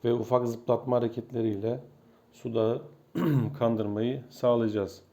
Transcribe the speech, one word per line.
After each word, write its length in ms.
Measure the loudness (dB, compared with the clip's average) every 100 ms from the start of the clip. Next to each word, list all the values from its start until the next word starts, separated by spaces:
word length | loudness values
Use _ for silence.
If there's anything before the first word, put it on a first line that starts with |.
ve 80 | 2
ufak 340 | 0 2 2 2
zıplatma 500 | -4 0 0 2 0
hareketleriyle 840 | 0 -4 -8 -2 -2 -2 -4 -4 -10 -20 -20 _ _
sudağı 500 | -12 -4 0 0 0 -8 -20 _
<clears throat> 80 | -2 2 2 0 0
kandırmayı 640 | 0 2 -2 -2 -2 -4 -10
sağlayacağız. 720 | -2 2 4 2 0 -2 -8 _